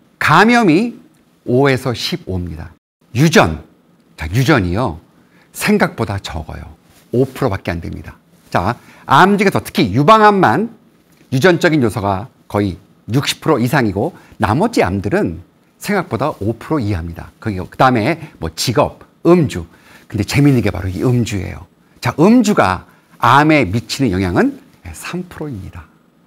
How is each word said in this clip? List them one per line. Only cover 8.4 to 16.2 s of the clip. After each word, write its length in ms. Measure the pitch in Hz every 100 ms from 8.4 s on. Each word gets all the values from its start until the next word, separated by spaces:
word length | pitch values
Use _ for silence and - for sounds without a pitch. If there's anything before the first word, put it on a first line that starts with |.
| _
자, 260 | - 101 120 - - -
암 320 | 135 185 202
중에서 220 | 202 110
특히 300 | - - 123
유방암만 840 | 107 147 220 214 202 135 127 233 - _ _ _ _ -
유전적인 500 | 131 175 170 175 156
요소가 460 | 117 101 98 95 120 _ _
거의 320 | 101 101 82 _ _ -
육십 280 | 113 - -
프로 180 | 160 139
이상이고 580 | 120 135 113 92 143 - - -
나머지 460 | 107 123 226 -
암들은 580 | 117 98 101 180 104 - - _ _ _
생각보다 520 | - 202 - 107